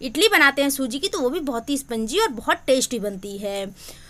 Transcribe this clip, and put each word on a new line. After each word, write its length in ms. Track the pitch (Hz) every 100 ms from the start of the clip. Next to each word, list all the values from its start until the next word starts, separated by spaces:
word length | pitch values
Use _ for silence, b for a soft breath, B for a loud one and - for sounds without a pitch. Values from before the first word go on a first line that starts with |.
इडली 280 | 262 269 440
बनाते 320 | 370 277 277
हैं 80 | 277
सूजी 280 | 269 262 277
की, 80 | 392
तो 120 | 392
वो 100 | 254
भी 100 | 339
बहुत 280 | 302 233 262
ही 80 | 277
स्पंजी 420 | - 226 220 339
और 80 | 440
बहुत 320 | 226 - 349 -
टेस्टी 320 | 262 - 240
बनती 380 | 202 190 202 196
है। 280 | 202 202 196 B B B